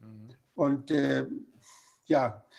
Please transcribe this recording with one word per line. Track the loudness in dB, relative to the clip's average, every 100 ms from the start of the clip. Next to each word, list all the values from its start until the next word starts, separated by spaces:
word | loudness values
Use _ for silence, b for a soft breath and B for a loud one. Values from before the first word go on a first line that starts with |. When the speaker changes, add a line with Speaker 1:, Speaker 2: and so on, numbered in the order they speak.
Speaker 1:
Mhm. | -20 -20 -20 -20 _ 0
Speaker 2:
Und, | 0 0 0
äh, | 2 2 0 -2 -8 -12 _ b b b b 0
ja, | 2 2 -4 -16